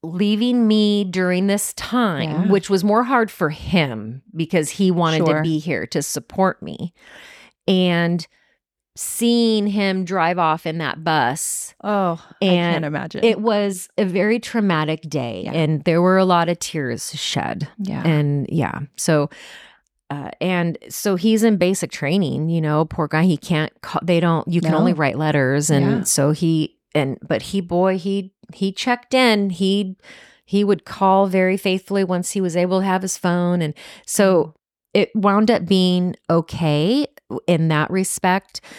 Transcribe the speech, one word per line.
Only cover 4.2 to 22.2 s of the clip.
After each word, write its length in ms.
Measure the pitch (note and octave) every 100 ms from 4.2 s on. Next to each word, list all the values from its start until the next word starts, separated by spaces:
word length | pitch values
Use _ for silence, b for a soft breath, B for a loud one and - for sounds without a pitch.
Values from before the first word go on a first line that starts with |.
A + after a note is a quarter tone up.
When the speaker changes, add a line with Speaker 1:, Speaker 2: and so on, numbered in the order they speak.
| _ D#3+
Speaker 1:
because 340 | D#3+ F#3 D3
he 200 | - F#3+
wanted 280 | F3 E3 D#3+ D#3+
Speaker 2:
Sure. 100 | D3+
Speaker 1:
to 60 |
be 160 | D#3+ D#3
here 280 | D#3 B2 E2
to 140 | D#3
support 600 | C#3+ - - - F#3+ -
me. 300 | - - F3 _ B B B B B _ -
And 600 | F#3 F3+ E3+ E3+ F3 - _ _ _ _ _ _ -
seeing 720 | - - A#3 A#3 A#3 A3 G#3
him 380 | G3+ G3 F#3
drive 340 | F3+ F#3+ E3 F3+
off 280 | E3 D#3+ E3+
in 120 | D#3+
that 240 | D3+ -
bus. 720 | E3 D#3 A#2+ C#3+ - - - _
Speaker 2:
Oh, 420 | G3+ G3+ F#3 E3 - -
Speaker 1:
And 300 | G#3 F3 F3
Speaker 2:
I 20 |
can't 100 | E3
imagine. 400 | D#3 D3 C3+ -
Speaker 1:
it 160 | A#3 A3
was 480 | A3 G#3 G3+ F#3 - -
a 60 |
very 340 | G3+ F#3 G#3 A#3
traumatic 640 | - A#3 G3+ D#3+ D3+ D#3 D#3
day, 340 | D3 A#2+ F#2+ -
Speaker 2:
Yeah. 60 |
Speaker 1:
and 300 | D#3 D#3 D#3
there 180 | D3 E3
were 160 | F3+ F#3+
a 60 |
lot 240 | F#3 F3 E3+
of 120 | E3+
tears 500 | - D#3+ C3 A#2 - D3
shed. 500 | - - - - D3 -
Speaker 2:
Yeah. 280 | F#3+ - -
Speaker 1:
And 400 | D3+ D3 C#3+ C3+
yeah, 300 | E3 A#2+ - C#3+ -
so, 340 | - D#3 C#3+ B B B B B _ _ _
uh, 200 | C#3+ - -
and 380 | F3 F3+ E3+ D#3+ -
so 260 | - G#3 F#3
he's 260 | G#3 A3
in 140 | A3+ G3+
basic 340 | F3+ F#3+ E3+
training, 600 | - C#3+ F#3